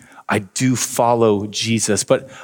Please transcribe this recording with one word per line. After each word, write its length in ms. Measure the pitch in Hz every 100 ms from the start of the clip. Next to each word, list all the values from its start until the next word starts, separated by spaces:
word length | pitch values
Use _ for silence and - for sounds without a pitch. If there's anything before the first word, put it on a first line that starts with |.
| - - -
I 100 | 107
do 360 | 98 - 127 120
follow 720 | - - 120 120 113 104 104
Jesus, 580 | 98 113 113 - 101 -
but 240 | 135 - -